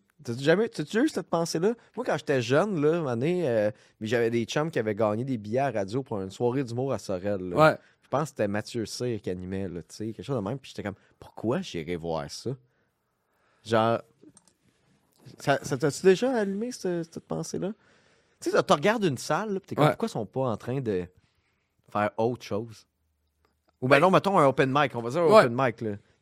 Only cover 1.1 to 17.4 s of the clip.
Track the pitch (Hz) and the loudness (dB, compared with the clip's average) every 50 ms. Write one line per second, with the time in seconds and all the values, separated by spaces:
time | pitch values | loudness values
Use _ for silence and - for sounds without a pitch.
1.1 | - 214 165 - 185 165 170 - - 160 175 220 240 - _ _ _ 214 254 - | 0 -4 -4 -2 -2 -2 0 -2 -2 0 0 0 -2 -4 _ _ _ -8 -4 -4
2.1 | 180 151 - - 143 131 113 113 135 151 196 214 196 151 143 151 165 175 160 131 | -4 -2 -2 0 0 0 2 2 2 2 2 2 0 0 2 2 2 0 0 -2
3.1 | 120 113 131 170 180 180 165 127 117 107 104 107 - - _ _ _ - 107 107 | -2 -2 0 0 0 0 0 0 2 2 2 0 -2 -4 _ _ _ -10 -4 -2
4.1 | 123 120 117 113 117 120 113 - - 151 156 165 - 131 107 110 104 101 110 104 | 0 2 2 2 2 0 -2 -2 -2 -2 -2 -2 -2 -2 -2 -2 0 0 0 0
5.1 | 107 113 127 139 127 110 101 104 113 127 143 135 110 104 98 95 110 143 127 - | 0 0 -2 -4 -6 -6 -6 -4 -2 -2 -2 -2 -2 -4 -4 -4 -4 -6 -6 -6
6.1 | 117 98 95 95 - - 123 120 120 143 135 110 117 123 135 139 117 101 - - | -6 -6 -6 -8 -4 -2 -2 0 0 -2 -4 -4 -4 -4 -4 -4 -4 -4 -4 -6
7.1 | 95 90 92 101 104 92 92 90 87 135 156 151 - - - _ _ _ _ _ | -6 -4 -2 -4 -4 -4 -4 -2 2 4 6 6 4 2 -4 _ _ _ _ _
8.1 | - 139 160 - - - 107 101 101 104 107 - - 120 104 - - - 123 123 | -2 -2 -2 -4 -2 -2 -2 0 0 -2 -4 -4 -6 -6 -6 -6 -6 -6 -4 -4
9.1 | 113 101 - 104 90 92 90 92 95 95 98 87 82 85 - - - - 107 113 | -4 -4 -4 -6 -6 -6 -6 -6 -6 -6 -6 -6 -8 -10 -12 -12 -12 -10 -10 -10
10.1 | 107 - 92 135 139 117 98 101 135 131 - - - - 92 101 98 - _ _ | -10 -10 -8 -6 -4 -4 -2 -4 -6 -6 -10 -12 -12 -10 -8 -8 -8 -10 _ _
11.1 | _ _ - - - - - 110 131 190 180 - - 85 76 82 87 82 80 85 | _ _ -20 -20 -12 -6 -2 -2 -2 -2 -4 -6 -8 -8 -6 -6 -6 -6 -4 -4
12.1 | 80 78 71 73 - - - 113 139 - _ _ _ _ _ _ _ _ _ _ | -4 -4 -6 -8 -10 -10 -10 -10 -10 -10 _ _ _ _ _ _ _ _ _ _
13.1 | _ _ _ _ _ _ _ _ _ _ _ 107 113 110 110 117 117 - - _ | _ _ _ _ _ _ _ _ _ _ _ 0 2 4 4 4 2 0 -2 _
14.1 | _ _ _ - - - _ _ _ _ _ _ _ _ _ _ _ _ _ _ | _ _ _ -20 -20 -20 _ _ _ _ _ _ _ _ _ _ _ _ _ _
15.1 | _ _ - - - - - 147 139 - - - 147 123 156 143 - - - 190 | _ _ -20 -20 -20 -4 0 0 0 0 0 -2 -2 0 0 -2 -2 2 4 4
16.1 | 185 175 240 262 262 226 202 196 196 202 226 247 247 - - 185 175 170 165 - | 4 4 2 0 0 0 -2 -2 -4 -4 -6 -8 -8 -6 -6 -4 -4 -4 -6 -8
17.1 | - - - - 160 160 | -12 -14 -10 -6 -6 -6